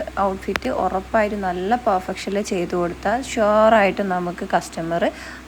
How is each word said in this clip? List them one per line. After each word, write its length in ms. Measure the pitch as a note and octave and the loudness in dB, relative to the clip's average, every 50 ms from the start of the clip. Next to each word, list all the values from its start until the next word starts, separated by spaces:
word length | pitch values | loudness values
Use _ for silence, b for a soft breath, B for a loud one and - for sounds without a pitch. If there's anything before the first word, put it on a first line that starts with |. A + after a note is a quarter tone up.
| - - - - | -2 -4 -2 0
ഔട്ട്ഫിറ്റ് 500 | G3 G3 F#3+ G3 - G#3 G3 - - B3+ | 0 0 0 -2 -4 -6 -6 -4 -4 -2
ഉറപ്പായിട്ടും 720 | B3+ - F#3+ F#3 F#3 F#3+ F#3+ - - A3+ G#3 G3+ G#3+ G#3 | -2 0 0 0 -2 -4 -4 0 2 2 2 2 0 -2
നല്ല 340 | G3 F#3 F3 F3+ F#3 G3 A#3+ | -4 -4 -2 -2 0 0 -2
പെർഫെക്ഷനിൽ 640 | A#3+ - A3 G3 F#3 F#3 - F#3+ - - G3+ G3 G3+ | 0 2 0 0 0 0 -4 -8 -6 -6 -4 -4 -4
ചെയ്ത് 340 | G#3 - G#3 F3+ F3 E3+ F#3 | -2 -2 -2 -2 -2 -2 -2
കൊടുത്താൽ 460 | F3+ F3 E3+ F3 - - G3 A3+ C4 | -2 -2 -2 -4 -4 -2 -2 -2 -2
ഷുവറായിട്ടും 840 | C4 - - A#3+ G#3+ G#3 G#3 G#3+ A3 A3 A3+ G#3+ G3 F#3+ F3+ - G3+ F#3+ | -2 -4 -2 2 2 4 6 6 8 8 8 8 6 4 2 0 0 0
നമുക്ക് 360 | F3+ F3+ F3 F3 F3 - G3 | 0 -2 -2 -4 -4 -6 -4
കസ്റ്റമർ 580 | - - F3 - - - F3+ E3 E3 E3+ E3+ A3 D#4 B B B B B B B | 0 0 0 0 -2 -6 -6 -4 -2 0 0 0 0 B B B B B B B